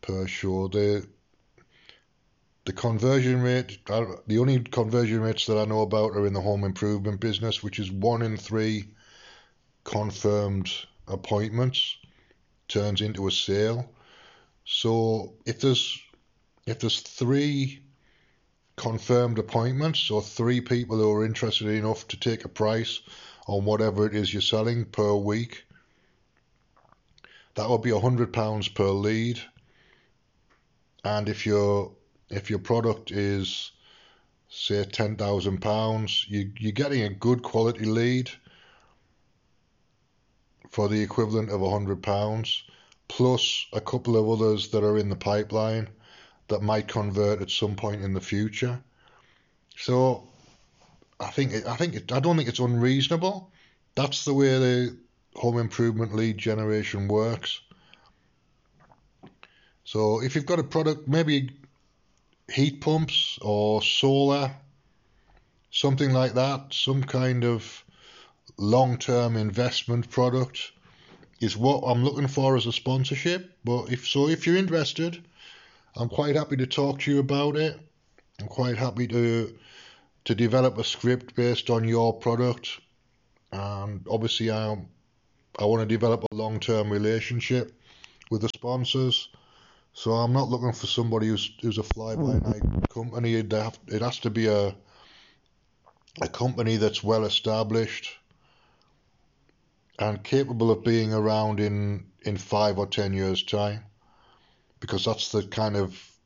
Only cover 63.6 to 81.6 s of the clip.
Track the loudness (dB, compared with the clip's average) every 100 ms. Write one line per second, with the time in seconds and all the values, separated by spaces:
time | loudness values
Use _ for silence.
63.6 | 4 2 2 2 4 4 4 2 -2 -6
64.6 | -20 _ _ _ _ _ _ _ _ _
65.6 | _ 0 2 2 4 4 2 2 0 -2
66.6 | -6 -4 0 0 0 0 0 2 2 0
67.6 | -4 -18 -20 _ -20 -20 -20 _ -20 -4
68.6 | 2 4 4 2 0 2 2 2 0 0
69.6 | -2 -2 -2 -2 -2 2 2 2 -2 -4
70.6 | -12 _ _ -20 -20 -20 -20 _ -4 2
71.6 | 2 2 2 2 2 0 -2 2 2 2
72.6 | 2 -2 -2 0 0 -2 -2 -2 -6 _
73.6 | -2 -2 -2 -6 -2 2 2 2 2 2
74.6 | 4 0 0 -2 -4 -6 -18 _ -20 -20
75.6 | -20 _ _ -6 -4 0 2 2 0 -2
76.6 | 0 0 0 -2 0 2 2 0 0 0
77.6 | -2 -4 -18 _ _ _ _ -12 -10 -4
78.6 | -2 0 -2 -2 -2 2 2 2 -2 -8
79.6 | -20 -20 -20 -20 _ _ -4 2 4 6
80.6 | 4 2 -4 -2 0 0 -2 0 0 0